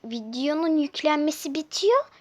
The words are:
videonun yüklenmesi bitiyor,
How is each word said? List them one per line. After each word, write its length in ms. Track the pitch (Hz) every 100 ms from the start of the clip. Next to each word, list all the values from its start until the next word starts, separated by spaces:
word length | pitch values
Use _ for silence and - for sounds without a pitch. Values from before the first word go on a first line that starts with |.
videonun 720 | 226 233 220 247 277 302 330 311
yüklenmesi 800 | 285 - 311 302 302 302 302
bitiyor, 500 | 277 302 - 392 508 605 -